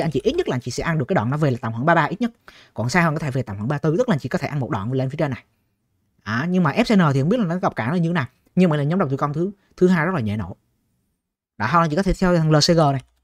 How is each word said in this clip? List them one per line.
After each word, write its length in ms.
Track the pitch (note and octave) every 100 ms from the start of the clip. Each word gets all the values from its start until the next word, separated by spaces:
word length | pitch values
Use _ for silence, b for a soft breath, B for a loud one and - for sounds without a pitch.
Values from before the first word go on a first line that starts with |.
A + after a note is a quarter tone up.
anh 100 | D#3
chị 100 | C3+
ít 120 | A3+
nhất 120 | E4+ F4+
là 80 |
anh 60 | B2+
chị 100 | B2
sẽ 120 | C3+
ăn 140 | B2 D#3
được 80 |
cái 100 | B2
đoạn 140 | F#3 A2
nó 80 | D3
về 140 | D3+
là 60 | A#2
tầm 100 | A2+
khoảng 140 | A2+
ba 100 | D3+
ba 80 | E3+
ít 180 | D3 E3
nhất. 100 | A#3 - _ b b
Còn 160 | - A#2+
xa 120 | F3+
hơn 120 | E3+
có 60 | D#3
thể 120 | D#3
về 120 | C3
tầm 140 | A#2+ G2+
khoảng 100 | A2
ba 100 | D3
tư, 180 | D#3+ E3+
tức 120 | B3+
là 40 |
anh 60 | D#3+
chị 100 | B2
có 100 | A#2+
thể 80 | -
ăn 120 | C#3+
một 100 | A#2+
đoạn 220 | G#2 G2+
lên 180 | C3 C3
phía 80 | D3+
trên 140 | D3
này. 120 | A#2 - _ _ _ _ _ _ _
À, 220 | G2+ A2+ E3+
nhưng 140 | F#3
mà 80 | D#3
F 120 | -
C 160 | B3 G3+
N 140 | D#3+
thì 80 | C3+
không 80 | D3
biết 100 | B3
là 60 |
nó 100 | F3
gặp 200 | F3+ F#3+
cản 140 | - F3
nó 60 |
như 140 | F3 E3
thế 40 |
nào. 120 | F3 A#2+ _ _
Nhưng 140 | - F3+
mà 80 | D3+
là 60 |
nhóm 160 | C#3+ F#3
đầu 100 | D3+
tư 80 | C3+
công 160 | D3
thứ, 180 | D3 F#3+ - _ -
thứ 100 | F3+
hai 180 | F3+
rất 60 | D#3
là 40 | F3+
dễ 180 | G#2+ G#2+
nổ. 200 | F2+ - _ _ _ _ _ _ _ _ _ -
Đó, 100 | A2
hoặc 80 | E3+
là 60 |
anh 40 | E3
chị 60 |
có 80 | D3
thể 100 | F#3+
theo 240 | E3+ F3+ F3
thằng 140 | D#3+
L 40 |
C 200 | D3+ C#3
G 40 | E3
này. 240 | D3 C3+ - _